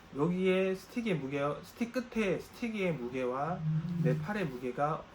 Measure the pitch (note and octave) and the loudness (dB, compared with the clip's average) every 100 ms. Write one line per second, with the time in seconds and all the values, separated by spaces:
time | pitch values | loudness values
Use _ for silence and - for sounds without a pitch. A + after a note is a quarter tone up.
0 | - C3+ D#3+ F3+ F#3 F#3 F#3+ F#3 - B3 | -10 0 2 4 4 4 2 0 -4 -4
1 | A3+ D#3+ C3 C#3 C#3+ D3 - - A#3 B3+ | 0 0 0 0 0 -2 -8 -6 -4 -4
2 | B3 A3+ G3 D#3+ - - A#3+ G#3+ F#3 C#3+ | -4 0 2 0 -2 -6 -4 0 0 0
3 | A#2+ C3 B2 C3 D3 F#3 D#3 D#3 F3+ F3 | -2 -2 0 0 -2 0 0 0 0 2
4 | D#3+ - - G#3 E3 B2+ B2+ B2 D3 D#3 | 4 2 0 -2 -2 -4 -6 0 0 0
5 | - | -4